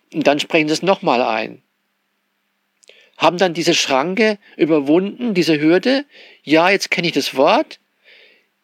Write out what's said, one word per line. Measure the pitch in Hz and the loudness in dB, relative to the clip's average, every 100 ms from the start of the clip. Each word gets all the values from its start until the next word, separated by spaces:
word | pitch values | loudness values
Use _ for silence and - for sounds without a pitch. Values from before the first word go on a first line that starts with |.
| _ | _
Und | - 139 | -4 0
dann | 147 | -2
sprechen | - 165 151 | 0 -2 0
sie | |
es | 156 | -2
nochmal | 175 190 170 123 | -2 -2 0 0
ein. | 123 110 113 - _ _ _ _ _ _ _ _ _ _ _ _ _ _ _ - | 0 -4 -6 -14 _ _ _ _ _ _ _ _ _ _ _ _ _ _ _ -2
Haben | 156 175 | 0 2
dann | 185 | 0
diese | 165 165 | 0 0
Schranke | 160 - 135 156 190 214 208 _ - | 0 0 -2 -2 0 0 -2 _ -4
überwunden, | 151 156 139 165 196 - 240 | 0 0 2 2 0 -4 -4
diese | 185 160 151 | 0 0 2
Hürde. | 156 180 247 269 285 - - - | 2 2 2 -2 -4 -14 -20 -18
Ja, | - 156 175 | 0 2 2
jetzt | 196 - | 0 -2
kenne | - - | -4 -2
ich | |
das | 147 - 131 | -4 -4 0
Wort. | 151 233 320 - _ _ _ _ _ _ _ _ | 2 2 -2 -10 _ _ _ _ _ _ _ _